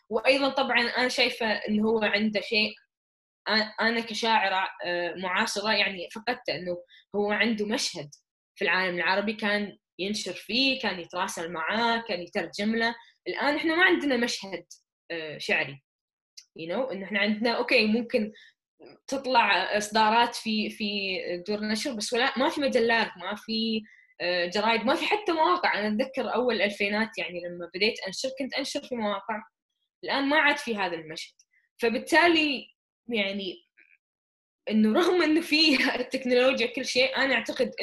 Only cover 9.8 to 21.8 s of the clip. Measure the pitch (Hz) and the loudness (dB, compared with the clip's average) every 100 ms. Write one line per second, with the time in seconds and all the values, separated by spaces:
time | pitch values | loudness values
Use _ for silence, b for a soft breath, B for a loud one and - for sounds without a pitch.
9.8 | _ - 196 214 190 180 - 233 269 262 | _ -8 -6 -4 -8 -10 -4 0 0 0
10.8 | 214 185 165 180 202 190 165 165 160 214 | -4 -6 -8 -6 -4 -4 -6 -4 -2 0
11.8 | 233 226 226 175 175 202 165 - 214 226 | 0 0 -2 -6 -4 -6 -6 -4 -2 0
12.8 | 233 233 B B - 220 269 302 320 320 | -2 -4 B B -8 -2 0 0 0 4
13.8 | 370 294 285 240 240 - 196 170 - - | 4 4 2 2 0 -2 -8 -10 -12 -20
14.8 | _ _ - 165 156 147 - 170 139 139 | _ _ -12 -10 -8 -8 -2 0 0 -8
15.8 | _ _ _ _ _ - - - 165 202 | _ _ _ _ _ -20 -20 -12 -6 -4
16.8 | 262 196 185 202 208 214 240 226 247 254 | -4 -6 -6 -2 0 0 0 0 2 4
17.8 | 214 226 240 240 214 B B _ _ _ | 4 2 0 -2 -2 B B _ _ _
18.8 | - - - 269 262 247 202 180 190 208 | -20 -20 -8 -6 2 2 4 2 2 -2
19.8 | 208 220 214 226 240 - 226 214 214 - | 0 2 4 6 4 0 -4 -2 -2 -4
20.8 | 208 208 196 185 - 175 175 208 214 220 | -4 -4 -4 -4 -4 -6 -4 -4 -2 -2